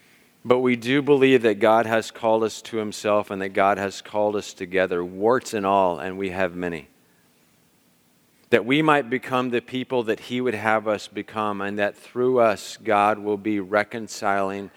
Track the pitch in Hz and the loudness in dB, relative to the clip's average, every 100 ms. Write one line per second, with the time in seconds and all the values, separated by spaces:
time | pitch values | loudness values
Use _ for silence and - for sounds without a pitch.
0 | _ _ _ _ - 123 127 120 117 139 | _ _ _ _ 2 2 4 0 0 0
1 | 135 143 135 131 113 101 110 113 113 113 | 2 4 6 6 4 2 4 4 2 0
2 | 104 - 113 110 110 - - 113 107 98 | -2 -4 0 2 0 -6 -8 -6 -6 -6
3 | 107 104 101 98 98 98 98 98 98 - | 0 0 -2 -6 -6 0 2 2 -2 -8
4 | - 107 104 104 - - 90 92 92 90 | -8 -2 -2 -2 -6 -12 -4 -2 0 -2
5 | 87 92 107 127 - 110 98 98 92 82 | -4 -2 0 0 -2 -4 2 2 2 0
6 | 90 95 98 90 92 87 90 82 69 _ | -6 -6 -6 -2 -4 -2 -6 -6 -12 _
7 | _ _ _ _ _ _ _ _ _ _ | _ _ _ _ _ _ _ _ _ _
8 | _ _ _ _ _ 117 110 143 156 147 | _ _ _ _ _ 0 2 2 4 2
9 | 117 127 - 127 127 120 - 127 127 131 | 0 -6 -2 -2 0 -2 -4 -8 -4 -2
10 | 110 110 - 123 123 107 110 110 107 104 | -2 -4 -4 -4 -2 -2 0 0 0 -4
11 | - 104 101 110 107 101 98 104 101 - | -4 -10 -8 -4 -4 -2 -4 -2 -2 -4
12 | - 123 127 127 113 98 - - 107 104 | -12 -2 0 4 4 2 -6 -10 0 4
13 | 104 107 101 104 101 104 92 104 104 117 | 4 2 -2 -4 -2 -4 0 0 0 -6
14 | 107 - 107 98 98 101 98 | -12 -6 -2 0 -2 -4 -10